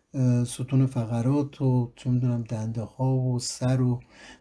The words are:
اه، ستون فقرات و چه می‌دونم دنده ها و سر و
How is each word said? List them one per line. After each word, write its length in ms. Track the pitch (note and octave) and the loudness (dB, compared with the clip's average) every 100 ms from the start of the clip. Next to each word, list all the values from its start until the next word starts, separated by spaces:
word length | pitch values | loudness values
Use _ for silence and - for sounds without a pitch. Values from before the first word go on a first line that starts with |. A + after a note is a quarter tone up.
| _ | _
اه، 320 | C#3 B2+ B2 A#2+ | 0 2 2 0
ستون 400 | - B2+ C3+ C3 | -4 0 2 2
فقرات 760 | B2+ A2 A#2 A#2+ D3 C#3+ - | 0 -2 0 2 2 0 -2
و 300 | C3+ B2+ A#2+ - | 0 2 0 -4
چه 140 | C3 | -2
می‌دونم 340 | B2 B2 A#2+ | 0 2 0
دنده 380 | A2+ A2+ A2+ A2+ | -4 -6 -4 -6
ها 360 | G2+ - C3 C3 | -8 -2 0 0
و 220 | B2+ B2 | 0 -2
سر 420 | - - B2+ C3 | -4 -4 0 2
و 180 | B2+ B2 - - - - | 2 0 -6 -20 -20 -16